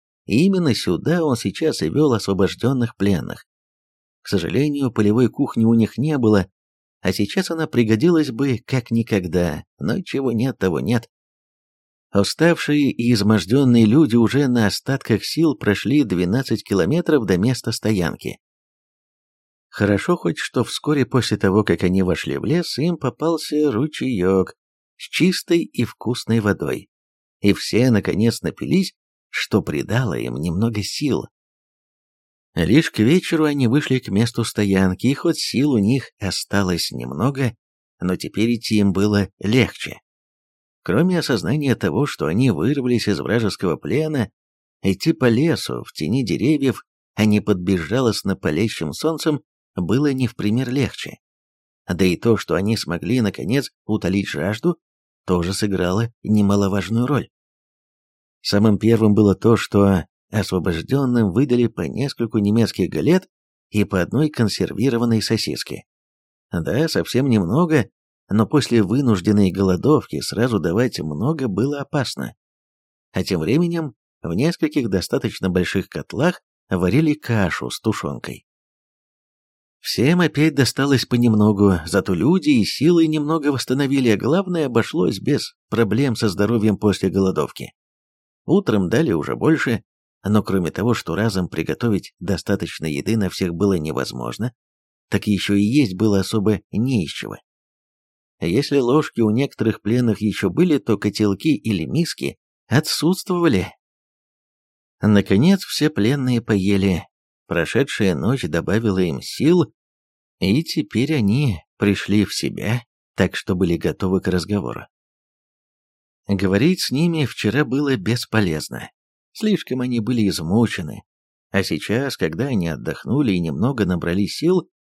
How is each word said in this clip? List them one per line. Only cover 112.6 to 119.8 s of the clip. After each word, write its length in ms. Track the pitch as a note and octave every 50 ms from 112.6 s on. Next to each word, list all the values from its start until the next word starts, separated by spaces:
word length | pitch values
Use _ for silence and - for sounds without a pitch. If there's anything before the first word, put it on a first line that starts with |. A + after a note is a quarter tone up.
| - F#2+ A#2+ A#2+ - _ _ _ _ _ -
так 220 | - G2 F2+ -
что 180 | - - - F#2+
были 220 | F2 G2 E2+ F2
готовы 440 | D#2+ - F2 D2+ - G2 F#2 F#2+ F#2
к 60 | -
разговору. 600 | G2 F2+ F2+ E2 F#2 G#2 G2+ D2 A#1 A1+ - - _ _ _ _ _ _ _ _ _ _ _ _ _ _ _ _ _ _ _ _ _ _ _ _ _ _ _ _
Говорить 540 | - G2+ F#2 G2 F#2 F#2+ G2+ B2+ F3 F#3 -
с 100 | - -
ними 340 | B2 C#3 E3+ F3 E3 D#3+ C#3
вчера 400 | A#2 - - - G#2+ G2+ C#3+ D3+
было 320 | A2+ B2+ C#3 D3 C#3 C3+
бесполезно. 920 | G#2+ F2 G#2 A#2+ A#2+ - - - A2 G#2 F2 D#2 D2+ - - B1 A1+ - - _ _ _ _ _ _ _ _ - -
Слишком 440 | A3 G#3+ - - - - B2+ B2+